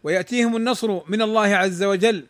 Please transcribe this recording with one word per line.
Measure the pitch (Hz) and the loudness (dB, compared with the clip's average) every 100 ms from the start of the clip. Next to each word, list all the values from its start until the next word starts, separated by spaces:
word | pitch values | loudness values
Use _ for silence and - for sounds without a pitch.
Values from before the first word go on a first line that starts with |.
ويأتيهم | 147 180 180 240 233 226 | -2 -4 -2 0 0 0
النصر | 233 254 226 190 156 | -2 -2 -2 -4 -4
من | 208 | -2
الله | 220 220 208 202 | 0 2 2 2
عز | 190 175 | 0 0
وجل | 196 190 220 208 127 | -2 2 2 0 -6